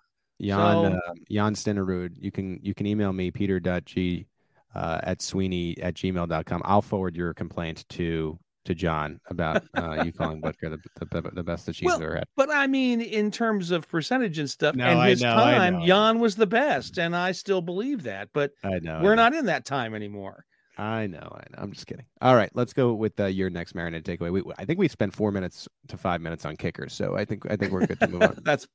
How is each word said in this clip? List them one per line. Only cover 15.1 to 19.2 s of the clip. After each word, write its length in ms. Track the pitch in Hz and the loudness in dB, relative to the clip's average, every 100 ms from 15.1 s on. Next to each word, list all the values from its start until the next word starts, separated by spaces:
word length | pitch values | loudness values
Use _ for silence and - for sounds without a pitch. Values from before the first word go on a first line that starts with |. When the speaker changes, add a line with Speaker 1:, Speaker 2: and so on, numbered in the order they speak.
Speaker 2:
his 100 | 123 | 6
Speaker 1:
know, 140 | 120 113 | 6 6
I 160 | - | 8
Speaker 2:
time, 200 | - 180 180 | 6 4 4
Speaker 1:
know. 40 | 175 | 6
Speaker 2:
Jan 320 | 196 220 226 | 6 6 4
was 180 | 233 196 | 2 4
the 120 | 202 | 2
best, 500 | 233 294 147 - 185 | 4 2 0 -2 -4
and 180 | 170 175 | -2 0
I 180 | 180 | -2
still 280 | 180 - 190 | -2 0 0
believe 400 | 170 180 254 262 | 0 -4 -4 -4
that, 280 | 123 98 104 | -6 -8 -4
but 200 | 151 143 - | -2 -2 -2
Speaker 1:
I 160 | 98 92 | -2 -2
know, 160 | 82 80 | -2 2
I 80 | |
Speaker 2:
we're 120 | 196 | 4
Speaker 1:
know. 60 | 220 | 6